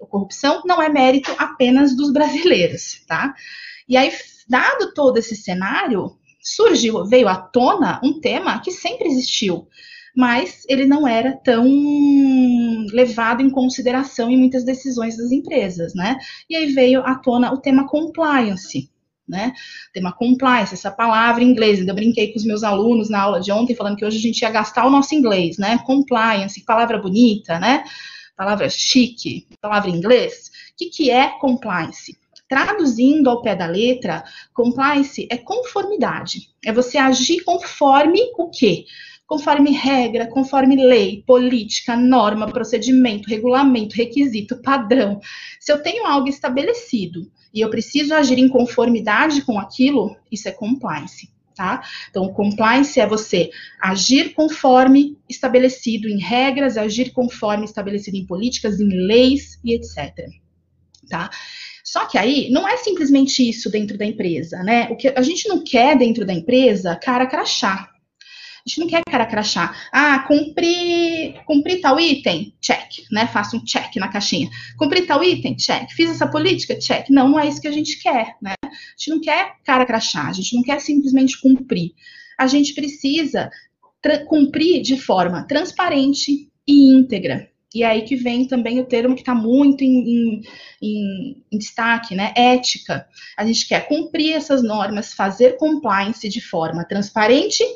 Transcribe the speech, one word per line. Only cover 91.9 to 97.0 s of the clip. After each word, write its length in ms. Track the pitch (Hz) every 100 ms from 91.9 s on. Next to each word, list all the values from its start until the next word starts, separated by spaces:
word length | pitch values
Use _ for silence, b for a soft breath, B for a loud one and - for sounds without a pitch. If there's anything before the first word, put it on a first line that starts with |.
| 226 -
né? 180 | 185 214
Ética. 720 | 247 247 254 - - - 139 - B B -
A 80 |
gente 240 | 220 226 -
quer 180 | 180 -
cumprir 460 | 302 302 320 311
essas 300 | 320 285 269
normas, 500 | 220 214 196 208 -
fazer 460 | - 196 190 254 -
compliance 680 | 311 302 233 196 196 - 208
de 100 | 220
forma 420 | - 175 160 165
transparente, 800 | 170 208